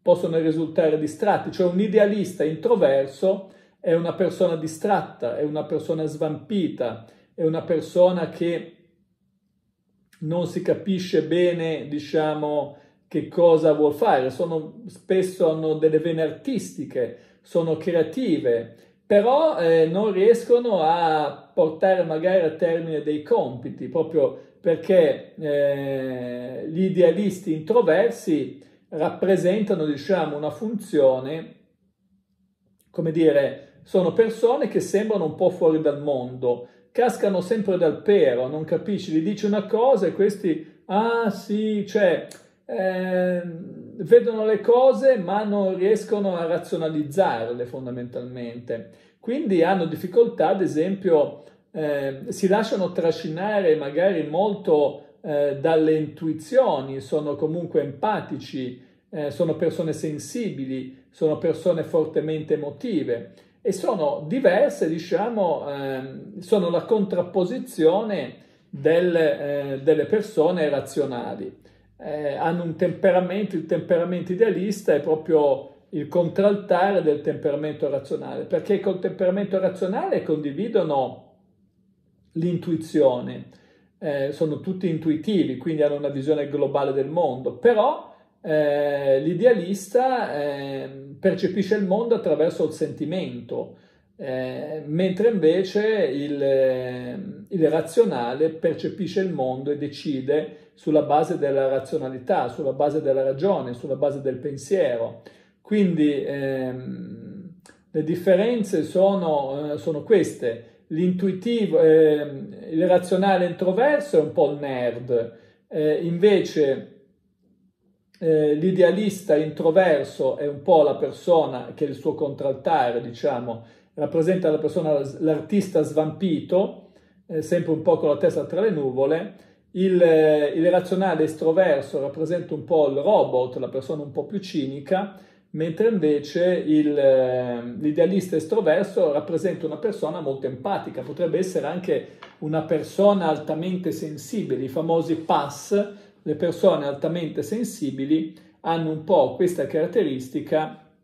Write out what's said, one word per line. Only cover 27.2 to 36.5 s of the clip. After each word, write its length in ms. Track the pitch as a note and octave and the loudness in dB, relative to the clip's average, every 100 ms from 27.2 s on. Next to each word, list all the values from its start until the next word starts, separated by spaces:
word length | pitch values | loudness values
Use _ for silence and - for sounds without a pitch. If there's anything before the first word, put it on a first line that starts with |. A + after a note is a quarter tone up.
| G3+ - - | -2 -4 -6
introversi 1120 | D#3 D3+ A3+ F#3 E3 A3+ - - D3+ B2+ - - _ _ | -6 2 2 4 4 2 0 -2 -2 -2 -10 -20 _ _
rappresentano, 960 | D#3 E3+ - F3+ F#3 F3 G#3 G3+ F#3 D3+ | -4 -4 0 2 2 2 0 0 0 -2
diciamo, 500 | C#3 - F#3 D#3 D3 | -4 -2 -2 0 -4
una 140 | D3+ | -6
funzione, 1040 | - A3 A#3 - D#3 C3+ C3 C3 D#3+ - - _ _ _ _ _ _ _ _ _ _ _ _ _ | -6 -8 -8 -2 4 4 4 -4 -10 -12 -20 _ _ _ _ _ _ _ _ _ _ _ _ _
come 220 | - D#3+ | -4 -2
dire, 680 | D#3+ D#3+ C#3+ C3+ - - _ | 4 4 4 2 -4 -18 _
sono 300 | - F#3+ E3 | -2 2 2
persone 540 | F#3+ A3+ A3+ A#3 C#4 C4 | 2 2 2 2 2 0
che 120 | F#3+ | -2
sembrano 460 | - G3+ G#3+ G3+ D#3 | 0 -2 0 -2 -2
un 100 | - | 0
po' 160 | F3+ | 0
fuori 300 | - E3 D#3+ | 4 2 4
dal 200 | D#3 C#3+ | 0 -2
mondo, 640 | D3 C3+ B2 B2+ B2 | -4 -4 -6 -4 -2